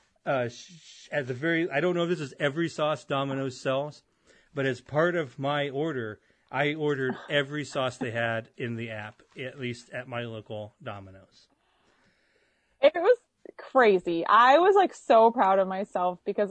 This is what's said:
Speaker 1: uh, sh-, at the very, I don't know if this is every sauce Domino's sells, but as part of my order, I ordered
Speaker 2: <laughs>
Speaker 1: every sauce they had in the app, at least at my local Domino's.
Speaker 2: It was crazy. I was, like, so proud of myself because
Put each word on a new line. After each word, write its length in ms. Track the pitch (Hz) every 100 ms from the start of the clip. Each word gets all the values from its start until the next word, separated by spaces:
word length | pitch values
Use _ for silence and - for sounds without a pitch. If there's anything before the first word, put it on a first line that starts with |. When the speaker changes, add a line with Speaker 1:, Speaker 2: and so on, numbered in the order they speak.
| _ _ -
Speaker 1:
uh, 220 | 135 120
sh-, 600 | - - 170 - - -
at 140 | 147 127
the 60 |
very, 360 | 123 165 165 170
I 80 | 139
don't 140 | 180
know 80 | 170
if 40 | 170
this 120 | 170
is 140 | 135 -
every 280 | 147 151 165
sauce 360 | - 151 151
Domino's 560 | - 139 139 135 135 127
sells, 420 | 139 131 147 - _ _ _ _ _
but 120 | 139 135
as 140 | 123
part 340 | - 147 175
of 240 | 170 139 -
my 300 | 135 147 143
order, 500 | 135 160 135 110 107 _ _ _
I 240 | 131 147
ordered 400 | 156 147 135 131 170
Speaker 2:
<laughs> 80 | -
Speaker 1:
every 340 | 147 139 147
sauce 340 | 131 143 131 -
they 120 | 123
had 380 | 117 117 113 113 -
in 200 | 120 117
the 140 | 117
app, 320 | 107 107 - _ -
at 220 | 127 143
least 300 | 123 120 -
at 180 | 127 131
my 140 | 120
local 520 | 117 110 104 107 104 _
Domino's. 640 | 120 101 98 95 90 _ _ _ _ _ _ _ _ _ _ _ _ _ _ -
Speaker 2:
It 100 | 302 349
was 200 | 370 494 _ _ - -
crazy. 720 | - 262 226 185 175 165 -
I 320 | 214 247 294
was, 160 | 370
like, 180 | 392 359
so 380 | - - 226 226
proud 300 | 233 190 196
of 80 | 190
myself 500 | 190 208 190 180 180 -
because 240 | 196 202